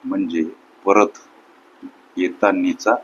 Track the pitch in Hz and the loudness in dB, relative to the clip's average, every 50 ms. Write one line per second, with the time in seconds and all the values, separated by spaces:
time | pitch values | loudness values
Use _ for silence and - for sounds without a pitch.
0 | - 85 95 95 95 82 85 85 78 82 - _ _ _ _ _ - 98 101 104 | -8 -6 -4 -4 -4 -2 -2 -2 -4 -4 -6 _ _ _ _ _ 0 2 4 4
1 | 101 - - - - - _ _ _ _ _ _ _ _ _ _ - - _ _ | 4 2 0 -14 -20 -20 _ _ _ _ _ _ _ _ _ _ -20 -20 _ _
2 | _ _ _ 87 92 90 - - 104 101 95 92 90 90 87 - - 104 117 - | _ _ _ -4 -4 -4 -2 0 0 0 0 0 -2 -2 -4 -2 0 -2 -2 -2